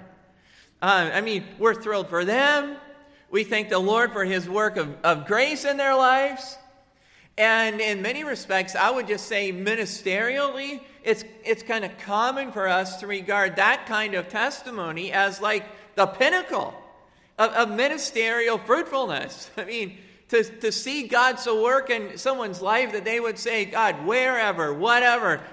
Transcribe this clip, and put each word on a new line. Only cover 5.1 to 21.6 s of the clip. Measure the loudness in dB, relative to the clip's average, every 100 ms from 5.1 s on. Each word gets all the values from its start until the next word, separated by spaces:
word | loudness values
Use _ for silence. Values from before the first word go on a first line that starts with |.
| 2 0
grace | 2 2 0
in | -2 0
their | 2 4
lives. | 6 4 2 -4 -12 -18 -20 _ _ _ _ _ _ 0
And | 4 4 2 0
in | -2 -2
many | -4 -4
respects, | -6 -8 -2 -2 0 0
I | 2
would | 0 -2
just | -4 -2
say | -2 -2
ministerially, | -4 -2 -2 -4 -4 -4 -2 0 0 -2 -4 -8 -10 -14 -8
it's, | -2 -2 -2 -10
it's | -4 -4
kind | -2 -4
of | -4 -10
common | -2 0 2 0 -6
for | -2 2
us | 2 0 -6
to | -8
regard | -6 0 2 2 4
that | 4 4 0
kind | -2 -2
of | -4 -4
testimony | -2 -2 -4 -10 -8 -6 -6 -2
as, | 2 0 0
like, | -2 -2 -4 -18 -6 2
the | 2
pinnacle | 4 4 4 0 -4 -4 -8 -20 -20 _ _ _ 2
of, | 2
of | 4 0
ministerial | 2 0 0 -4 -2 0 2 2 0
fruitfulness. | 2 2 2 -2 -2 -4 -6 -12 -14
<laughs> | -10
I |
mean, | -8 -6 -8 -10 -20 -20 0
to, | 2
to | 2 -2 -4
see | -2 -4 -6 0
God | 4 4 2
so | -2 0